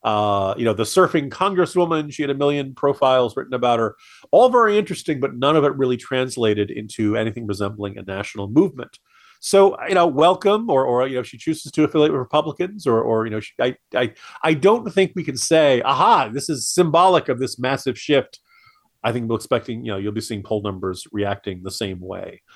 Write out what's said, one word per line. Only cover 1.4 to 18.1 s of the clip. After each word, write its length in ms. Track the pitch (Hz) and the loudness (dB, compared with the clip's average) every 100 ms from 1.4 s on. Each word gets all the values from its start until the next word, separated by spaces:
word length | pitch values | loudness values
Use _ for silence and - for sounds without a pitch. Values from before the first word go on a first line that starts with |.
| 196 185 170 180 175 160 147 | -2 0 0 0 0 0 -4
she 120 | 143 | -6
had 80 | 143 | -4
a 40 | 139 | 0
million 380 | 143 147 135 | 0 0 -4
profiles 640 | 131 143 139 135 131 120 135 | -2 -2 2 2 4 2 -2
written 160 | 131 | -8
about 260 | 127 123 117 | -2 0 2
her, 160 | 110 - - - - | 0 -4 -18 -20 2
all 180 | 185 254 | 4 6
very 280 | 240 220 208 | 6 4 2
interesting, 420 | - 180 - 143 | 0 -6 -6 -4
but 160 | 131 120 | -4 -2
none 200 | 139 156 | 2 4
of 80 | |
it 120 | 143 131 | 2 2
really 220 | 131 123 | 0 -2
translated 720 | - 131 131 127 113 104 101 | -4 -4 -4 -2 0 0 -2
into 460 | - 107 - 107 110 | -6 -10 -2 0 0
anything 300 | 110 110 110 | -2 -6 -8
resembling 520 | 101 101 107 101 95 | -4 -6 -6 -10 -10
a 40 | |
national 480 | 95 95 101 107 101 | -10 -10 -10 -10 0
movement. 480 | 127 185 139 - - _ _ _ _ | 2 2 0 -16 -20 _ _ _ _
So, 320 | - 190 196 - 156 | 0 4 4 2 0
you 80 | 190 | 2
know, 100 | 175 | 2
welcome, 600 | 131 165 180 202 214 233 | 4 4 4 2 0 2
or, 160 | 139 131 | 0 2
or, 220 | 123 135 | 0 0
you 80 | 127 | -2
know, 60 | |
if 60 | 113 | -8
she 100 | 117 | -8
chooses 340 | - 156 135 | -6 -6 -4
to 120 | - | 0
affiliate 280 | 151 160 151 | 2 4 2
with 80 | 143 | 0
Republicans, 680 | 127 151 156 143 180 208 139 | -2 -2 -2 -4 -8 -4 0
or, 160 | 113 | 0
or, 240 | 117 113 113 | 2 0 -2
you 60 | |
know, 80 | 107 | -6
she, 140 | - - | -8 -4
I, 160 | 127 127 _ - | -4 -4 _ -2
I, 180 | 120 - - - | -2 -6 -20 -6
I 100 | 160 | -2
don't 380 | 156 185 226 220 | 2 4 2 0
think 220 | 190 190 185 | 0 0 -2
we 80 | |
can 140 | 147 131 | -8 -6
say, 440 | - 160 147 127 | 0 4 4 4
"Aha, 480 | 131 135 196 208 117 | 2 2 4 4 2
this 160 | 123 - | -4 -6
is 200 | 139 - | -6 -2
symbolic 600 | - 175 160 190 175 - | 0 2 4 6 4 2
of 120 | 123 | -2
this 180 | 127 - | -4 -4
massive 400 | 127 135 135 123 | -4 -2 -4 -6
shift." 420 | - | 0